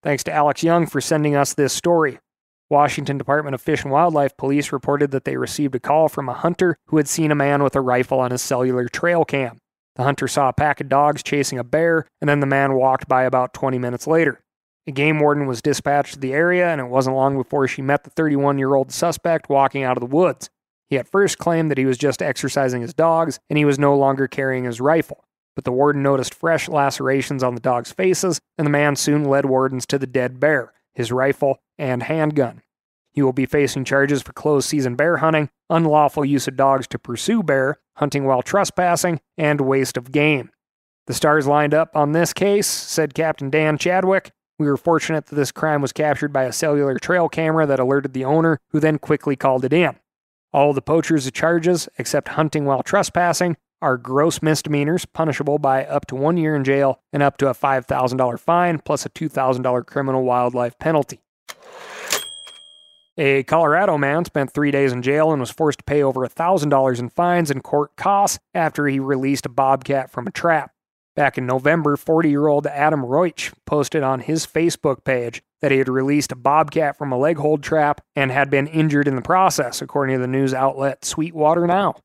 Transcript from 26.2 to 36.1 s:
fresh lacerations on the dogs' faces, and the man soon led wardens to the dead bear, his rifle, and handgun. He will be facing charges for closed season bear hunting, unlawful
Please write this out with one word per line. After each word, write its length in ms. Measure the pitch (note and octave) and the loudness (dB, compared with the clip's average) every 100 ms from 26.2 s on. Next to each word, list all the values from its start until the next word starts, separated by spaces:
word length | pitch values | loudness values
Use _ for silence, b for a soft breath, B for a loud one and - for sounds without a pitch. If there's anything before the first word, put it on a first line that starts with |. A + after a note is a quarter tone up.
| B2 | -2
fresh 340 | - E3 D#3+ - | -4 -2 -2 0
lacerations 760 | D#3 C#3 - C3 C3+ B2+ C#3 | 0 0 -2 -2 -2 -2 -2
on 120 | B2+ | -4
the 60 | A#2+ | -2
dogs' 320 | C3 A#2+ A#2 | -2 -2 -4
faces, 480 | - F#3 F3+ F#3+ D#3 _ - | -4 -2 0 -2 -4 _ -4
and 80 | D3 | 0
the 40 | |
man 260 | C#3+ D3 C#3 | 2 0 0
soon 280 | - D3 | 0 0
led 200 | C#3+ C#3 | 2 0
wardens 420 | C#3 C3 C3 C3 - | 2 0 0 -4 -4
to 120 | C#3+ | -4
the 80 | C3 | -2
dead 340 | B2+ B2+ B2+ | -4 -4 -2
bear, 320 | D3 C#3+ A2+ _ _ | 0 0 -4 _ _
his 200 | - A#2 | -8 -4
rifle, 460 | B2+ C#3 C#3 C#3 C3+ _ - | 0 0 0 -2 -2 _ -8
and 240 | C#3 B2 | -4 -4
handgun. 600 | - D#3+ D3+ D3 A#2+ - _ _ _ _ _ | -2 -2 0 0 -2 -6 _ _ _ _ _
He 100 | - | 0
will 100 | C3+ | 0
be 140 | B2+ C3 | 0 0
facing 380 | D3+ C3+ C#3 | 0 0 -2
charges 380 | B2+ C#3 C#3 C#3+ | -2 0 2 0
for 100 | - | -4
closed 360 | - D3+ C#3+ C3 | -6 0 0 0
season 280 | D3+ B2+ B2 | -2 -2 0
bear 220 | D#3 D#3+ | 0 2
hunting, 300 | D#3+ D#3 D3 _ _ | 2 2 -2 _ _
unlawful 540 | E3 D#3+ D3+ D3 | 0 4 4 4